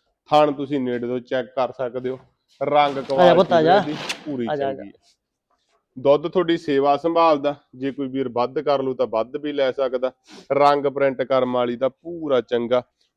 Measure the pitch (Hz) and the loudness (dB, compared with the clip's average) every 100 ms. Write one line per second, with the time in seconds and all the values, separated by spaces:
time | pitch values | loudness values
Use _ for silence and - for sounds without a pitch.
0 | _ _ - 151 151 139 139 143 127 123 | _ _ 2 4 4 0 -4 -4 -2 -4
1 | 120 127 120 131 113 - 123 - 123 123 | -4 -6 -4 -6 -4 -4 -4 -4 -8 -6
2 | 127 131 _ _ _ - 147 147 143 139 | -8 -10 _ _ _ -8 0 2 2 -2
3 | 127 139 180 170 180 170 156 202 151 151 | -4 4 4 6 4 4 4 2 2 -8
4 | - - 156 135 120 147 139 135 101 - | -10 -12 -8 -6 -4 -4 -6 -8 -14 -20
5 | _ _ _ _ _ _ _ _ _ 131 | _ _ _ _ _ _ _ _ _ -2
6 | 131 147 165 185 165 165 151 139 143 143 | 2 2 2 -2 0 -2 0 2 2 2
7 | 170 165 165 147 143 143 _ 127 135 131 | 2 2 4 2 -2 -6 _ -8 -8 -6
8 | 135 131 127 117 123 139 147 139 131 127 | -6 -4 -4 -2 -4 -2 0 0 0 -2
9 | 120 110 117 143 147 143 131 123 131 127 | -2 -2 -4 -6 -6 -2 -2 -2 -4 -2
10 | 127 _ _ - - 139 143 143 139 135 | -4 _ _ -16 -4 4 4 4 0 0
11 | 139 131 127 131 123 123 123 120 131 _ | 0 0 0 0 0 0 -2 -2 -4 _
12 | 165 170 156 127 113 120 117 123 - _ | -14 -8 -2 -2 0 -2 0 -2 -2 _
13 | _ | _